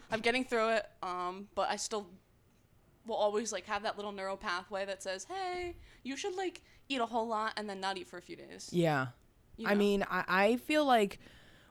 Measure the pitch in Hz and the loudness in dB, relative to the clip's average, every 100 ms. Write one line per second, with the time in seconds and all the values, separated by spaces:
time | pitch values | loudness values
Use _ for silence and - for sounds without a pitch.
0 | - 226 226 247 254 240 220 226 - - | 0 0 2 2 2 2 2 2 -2 -8
1 | 190 180 180 185 202 - 185 208 - 214 | -6 -4 -4 -6 -6 -2 0 0 -2 -4
2 | 185 185 _ _ _ _ _ _ _ _ | -6 -16 _ _ _ _ _ _ _ _
3 | - 143 208 208 233 196 202 208 214 202 | -6 2 2 2 -2 -6 -4 -4 -2 -4
4 | 208 202 190 196 185 175 185 196 196 190 | -6 -6 -6 -4 -2 -4 -2 -4 -4 -6
5 | 190 190 - 381 370 359 349 349 - - | -6 -8 -6 -6 -4 -4 -6 -10 -18 -14
6 | 247 269 403 370 370 - - - - 269 | -10 -6 -4 -2 -4 -6 -20 -16 -6 -2
7 | 226 233 226 220 220 214 214 196 190 190 | 0 0 0 0 -2 -4 -6 -4 -4 -4
8 | 180 180 175 165 139 185 - 175 165 143 | -8 -14 -14 -16 -14 -14 -2 4 4 4
9 | 127 - _ _ _ - 220 208 202 202 | 0 -6 _ _ _ -6 2 4 4 4
10 | 190 185 - 185 202 240 - 302 285 240 | 2 -2 2 4 6 4 2 4 6 6
11 | 202 - - - - - - | 4 -2 -18 -20 -20 -20 -4